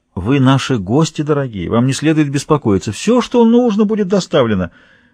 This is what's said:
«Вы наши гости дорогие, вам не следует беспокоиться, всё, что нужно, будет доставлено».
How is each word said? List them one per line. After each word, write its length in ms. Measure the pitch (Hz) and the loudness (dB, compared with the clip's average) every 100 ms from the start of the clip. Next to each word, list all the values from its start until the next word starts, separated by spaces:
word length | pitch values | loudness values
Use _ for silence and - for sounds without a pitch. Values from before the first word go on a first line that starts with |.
| _ | _
«Вы 240 | - 95 139 | -8 -2 2
наши 400 | 131 135 - 127 | 4 2 0 -4
гости 440 | 90 131 160 - | 0 0 0 -4
дорогие, 480 | 151 143 135 101 82 | -4 -4 -4 -6 -4
вам 160 | 110 131 | 0 0
не 60 | |
следует 380 | 131 147 156 147 | 0 0 0 0
беспокоиться, 640 | 139 - 151 117 95 - | -2 -2 0 2 0 -2
всё, 280 | 101 - 247 | -4 0 0
что 240 | - 247 | 2 2
нужно, 400 | 226 240 247 202 | 4 4 2 0
будет 240 | 208 214 190 | 0 -2 -2
доставлено». 640 | 196 - 156 113 101 85 - _ _ _ | -2 0 0 2 0 -4 -10 _ _ _